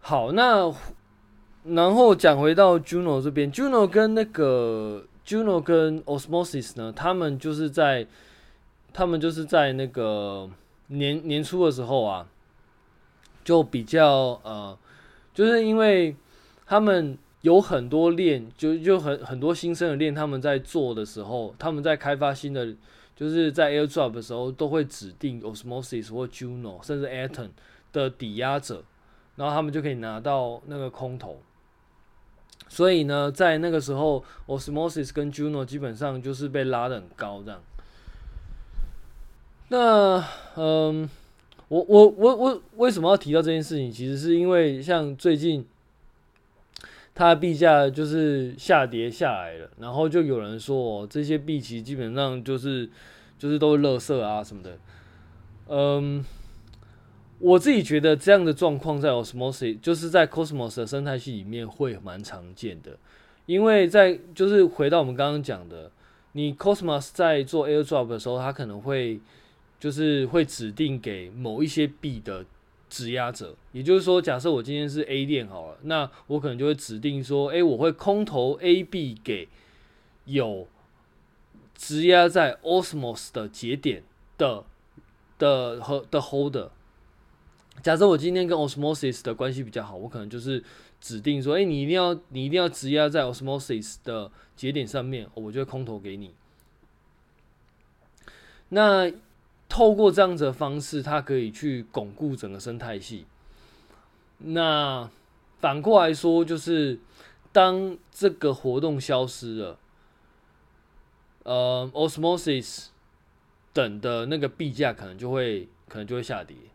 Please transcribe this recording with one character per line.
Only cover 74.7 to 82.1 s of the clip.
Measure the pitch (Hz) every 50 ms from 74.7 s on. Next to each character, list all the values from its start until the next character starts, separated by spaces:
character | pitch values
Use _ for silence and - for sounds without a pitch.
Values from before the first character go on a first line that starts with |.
| 143
天 | 147 147 143
是 | 139 151 151
A | - 139 139 135
链 | 139 147 135 117 101
好 | 95 90 80 80
了， | 78 - -
那 | 151 160 156 143 131 - - _
我 | _ 143 151
可 | 135 147
能 | 123 120
就 | 135
会 | 147 151
指 | 139 - - 113 107
定 | 110 147 143 139 131
说， | 120 143 139 139 143
哎， | 143 175
我 | 175 165 131 113
会 | 147 165
空 | 156 - - 202 202 208 214
投 | 208 156 135 123 131 143 -
A | 180 180 175 185 185
币 | - - 185 160 131 113 107 -
给 | - 110 95 85 - _ - _ _ _ _ _ _ _ _ _ _ _ _ _
有 | - 135 139 123 110 104 95 90 - _ _ _ _ _ _ _ _ _ _ _ _ _ _ _ _ _ - _ _ _
质 | - - - 151 151 160
押 | 175